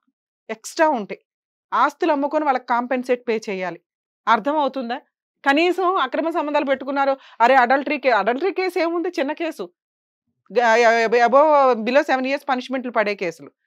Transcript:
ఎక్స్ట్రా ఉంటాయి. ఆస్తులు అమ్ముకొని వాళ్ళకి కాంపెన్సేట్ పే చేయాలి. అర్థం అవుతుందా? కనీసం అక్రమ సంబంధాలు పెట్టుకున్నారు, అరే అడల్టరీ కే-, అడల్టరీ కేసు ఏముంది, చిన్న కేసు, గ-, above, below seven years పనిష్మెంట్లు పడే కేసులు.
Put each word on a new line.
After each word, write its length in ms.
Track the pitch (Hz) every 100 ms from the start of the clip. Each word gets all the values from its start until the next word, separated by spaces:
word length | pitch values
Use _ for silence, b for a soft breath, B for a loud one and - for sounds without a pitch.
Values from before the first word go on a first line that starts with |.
| _ _ _ _ -
ఎక్స్ట్రా 380 | 220 - - 311
ఉంటాయి. 320 | 254 190 - _ _ _ _ -
ఆస్తులు 380 | 208 277 - 349
అమ్ముకొని 320 | 285 285 302
వాళ్ళకి 220 | 302 254 254
కాంపెన్సేట్ 640 | 240 247 254 247 247 233
పే 120 | 220 220
చేయాలి. 300 | 190 180 170 _ _ _ _ 208
అర్థం 300 | 226 277 302
అవుతుందా? 420 | 269 269 233 269 _ _ _ _ 277
కనీసం 500 | 285 359 359 359 381
అక్రమ 340 | 262 - 320
సంబంధాలు 340 | 330 294 294
పెట్టుకున్నారు, 520 | 285 269 269 277 269 269 b b
అరే 140 | 233
అడల్టరీ 440 | 262 240 269 269 285
కే-, 160 | 254
అడల్టరీ 380 | 214 196 254 381
కేసు 260 | 359 370 370
ఏముంది, 300 | 330 349 349
చిన్న 240 | 349 294
కేసు, 380 | 302 330 - - _ _ _ _ _ _ _ _
గ-, 540 | 196 233 226 233 233 226
above, 640 | 240 233 269 311 285 262
below 300 | 226 220 269
seven 200 | 311 262
years 220 | 262 277 -
పనిష్మెంట్లు 440 | 254 247 262 247
పడే 220 | 233 208
కేసులు. 360 | 202 180 156 143 _